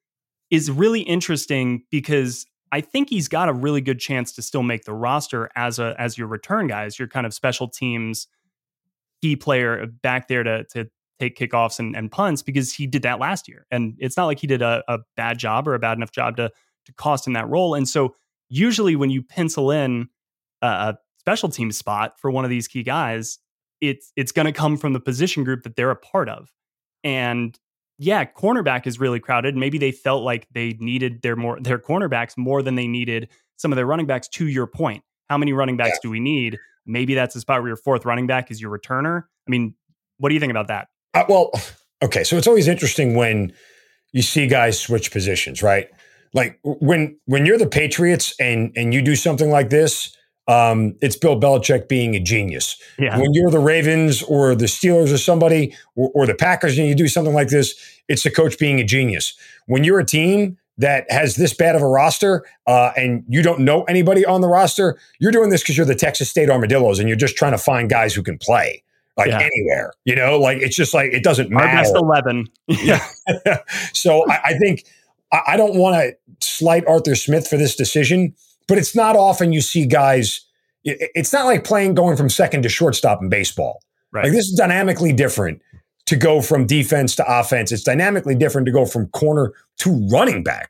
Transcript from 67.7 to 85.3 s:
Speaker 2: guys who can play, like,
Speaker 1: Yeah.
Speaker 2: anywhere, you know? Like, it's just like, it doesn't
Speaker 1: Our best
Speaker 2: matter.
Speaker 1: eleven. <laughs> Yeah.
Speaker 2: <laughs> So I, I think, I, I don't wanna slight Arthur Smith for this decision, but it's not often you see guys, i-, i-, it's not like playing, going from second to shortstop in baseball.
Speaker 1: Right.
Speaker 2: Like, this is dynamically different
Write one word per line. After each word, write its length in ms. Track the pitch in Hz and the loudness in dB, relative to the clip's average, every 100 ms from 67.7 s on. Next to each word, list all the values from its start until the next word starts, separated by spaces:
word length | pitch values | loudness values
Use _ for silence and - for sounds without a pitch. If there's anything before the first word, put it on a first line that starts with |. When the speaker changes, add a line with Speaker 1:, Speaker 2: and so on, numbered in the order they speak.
| 127 113 | 0 2
Speaker 2:
guys 240 | 120 110 101 | 2 2 -2
who 80 | |
can 140 | 87 73 | -6 -6
play, 440 | - 220 76 - _ _ _ - | 0 2 2 -6 _ _ _ -2
like, 120 | 104 | 0
Speaker 1:
Yeah. 120 | 110 | 2
Speaker 2:
anywhere, 520 | 151 113 85 67 - - 127 | 0 0 -2 -2 -4 -4 0
you 100 | 127 | 2
know? 240 | 127 147 | 4 4
Like, 180 | 131 135 | 2 2
it's 180 | 135 - | -2 0
just 180 | 143 | 2
like, 200 | 151 135 | 2 0
it 100 | 123 | 2
doesn't 300 | 180 131 110 | 2 2 2
Speaker 1:
Our 60 | 120 - | 2 2
best 280 | 131 104 | 2 2
Speaker 2:
matter. 100 | 180 | 4
Speaker 1:
eleven. 440 | 160 147 127 120 113 _ | 4 2 2 -4 -6 _
<laughs> 100 | - | -4
Yeah. 380 | - 151 160 - - 190 | 0 2 2 0 -10 -6
Speaker 2:
<laughs> 320 | 180 202 - - - - | -2 0 -2 -4 -10 -8
So 340 | - 175 156 - | 0 4 4 4
I, 100 | 156 151 | 2 0
I 80 | 147 | 2
think, 280 | 202 151 _ _ _ _ - | 2 0 _ _ _ _ -2
I, 100 | 165 - | -2 2
I 80 | 196 | 2
don't 180 | 208 185 | 2 4
wanna 340 | 185 170 123 - _ - | 4 4 0 -4 _ -10
slight 440 | - - 165 165 160 | -8 0 2 2 4
Arthur 280 | 160 156 127 | 2 2 -2
Smith 320 | - 156 - | 2 0 0
for 100 | 147 | 0
this 180 | 143 - | 0 0
decision, 580 | 123 151 135 185 165 - _ _ - | 0 2 2 2 0 -4 _ _ 0
but 100 | 196 | 2
it's 180 | 147 233 | 2 2
not 200 | 220 214 | 4 6
often 380 | 196 180 170 | 6 4 2
you 80 | 156 | 2
see 240 | - 175 135 | 0 0 4
guys, 560 | 147 135 131 104 - _ _ _ _ 147 | 4 4 4 0 -6 _ _ _ _ -8
i-, 40 | |
i-, 160 | - - | -6 -4
it's 200 | 170 - | -4 0
not 120 | 277 254 | 2 2
like 180 | 208 | 2
playing, 300 | - 208 196 | 2 0 2
going 240 | 170 175 135 | 4 2 2
from 120 | 139 | 2
second 340 | - 170 139 | 2 2 2
to 60 | 120 | 0
shortstop 520 | - 165 - 123 101 | 2 2 2 2 2
in 80 | 95 | 0
baseball. 520 | 104 90 - 64 55 _ _ _ | -2 -2 -4 -6 -6 _ _ _
Speaker 1:
Right. 140 | 107 139 | -2 2
Speaker 2:
Like, 80 | |
this 120 | 226 190 | 2 2
is 60 | 185 | 2
dynamically 560 | 180 185 190 180 170 | 2 2 0 2 2
different 480 | 131 131 | 2 2